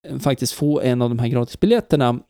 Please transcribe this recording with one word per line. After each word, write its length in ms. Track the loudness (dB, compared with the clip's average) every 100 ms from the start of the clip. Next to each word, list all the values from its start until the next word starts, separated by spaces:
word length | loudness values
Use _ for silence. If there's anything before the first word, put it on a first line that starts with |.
| -10
eh, 120 | -4
faktiskt 340 | -2 -2 -4
få 280 | -2 0 0
en 200 | 0 2
av 80 | 0
de 100 | 0
här 80 | 0
gratisbiljetterna 920 | -2 -4 -2 2 2 2 2 2 0